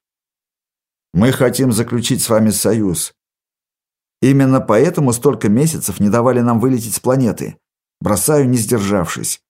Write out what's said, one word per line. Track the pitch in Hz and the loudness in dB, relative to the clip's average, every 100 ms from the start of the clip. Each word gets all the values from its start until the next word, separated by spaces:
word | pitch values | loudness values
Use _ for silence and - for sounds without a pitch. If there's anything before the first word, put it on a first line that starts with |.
| _ _ _ _ _ _ _ _ _ _ _ | _ _ _ _ _ _ _ _ _ _ _
"Мы | 82 120 | 0 0
хотим | - 127 117 131 | 2 0 0 0
заключить | 107 117 120 117 131 | 0 -2 -4 -2 -2
с | - | 0
вами | 110 110 | 2 2
союз. | 101 101 113 101 165 - _ _ _ _ _ _ _ _ _ _ - | 0 0 0 0 -4 -8 _ _ _ _ _ _ _ _ _ _ -2
Именно | 127 139 135 131 | 2 2 2 2
поэтому | 131 110 160 170 135 | 2 2 2 2 0
столько | 110 147 123 113 | 0 0 0 0
месяцев | 110 160 160 - - | 2 0 -2 -6 -2
не | 101 | 0
давали | 117 120 123 | 2 2 2
нам | 120 117 | 2 2
вылететь | 131 127 110 | 0 0 -4
с | - | -6
планеты". | 117 131 117 80 58 - _ _ _ - | -2 0 0 -2 -8 -12 _ _ _ -8
Бросаю, | 90 104 - 151 127 | -4 -2 0 2 2
не | 123 | 0
сдержавшись. | 107 120 98 101 82 62 57 - | 0 -2 0 -2 -2 -6 -8 -10